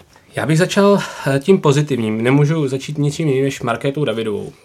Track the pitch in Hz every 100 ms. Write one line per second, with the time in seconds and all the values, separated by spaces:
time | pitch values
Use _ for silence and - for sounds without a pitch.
0 | - _ _ - 120 156 180 202 202 196
1 | - - 143 135 160 190 151 139 147 120
2 | 110 110 120 139 147 165 135 135 - 147
3 | 143 147 160 131 139 135 120 113 143 143
4 | 135 110 110 98 101 -